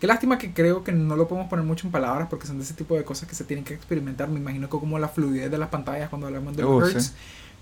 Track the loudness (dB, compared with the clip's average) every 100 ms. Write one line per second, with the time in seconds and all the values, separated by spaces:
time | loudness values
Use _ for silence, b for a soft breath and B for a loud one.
0 | 2 4 4 2 0 4 4 4 2 2
1 | 2 2 2 0 -2 -2 0 -2 -2 0
2 | 0 0 -2 -6 -6 -8 -8 -8 -2 -2
3 | 0 -6 -8 -10 -6 -6 -6 -12 -4 -2
4 | -2 -4 -2 -2 -2 -4 -4 -2 -2 -2
5 | -2 0 2 2 0 -2 -2 -4 -4 -4
6 | -4 -6 -6 -6 -6 0 6 6 6 4
7 | 0 B B B B B